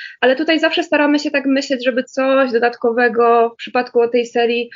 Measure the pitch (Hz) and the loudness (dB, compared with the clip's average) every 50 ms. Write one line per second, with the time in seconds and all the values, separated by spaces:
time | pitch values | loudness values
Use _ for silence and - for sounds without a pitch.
0 | - - - _ - 247 262 262 311 320 320 311 311 320 320 - 320 - 320 294 | -16 -18 -8 _ 0 0 0 0 0 0 0 0 0 0 0 -2 -4 0 0 2
1 | 294 294 294 294 294 311 285 277 262 277 269 269 277 - 277 240 240 247 226 247 | 2 2 2 0 0 -2 -4 -2 -2 0 -2 -2 -2 -4 -6 -2 -2 -2 -2 -2
2 | 254 - - 269 262 262 269 269 269 254 220 233 233 240 233 - - 240 233 233 | -4 -4 -4 -4 -2 0 2 2 2 2 0 0 0 0 -2 0 -2 -2 0 2
3 | 247 240 208 233 233 233 233 233 226 233 226 _ - - - 247 247 247 _ 240 | 0 0 2 2 2 4 4 4 2 0 -2 _ -16 -6 -4 -4 -4 0 _ 0
4 | 233 233 240 247 233 233 - 240 233 233 240 233 240 240 - | 0 2 0 -2 -2 -2 -2 -2 0 0 0 -2 -4 -6 -10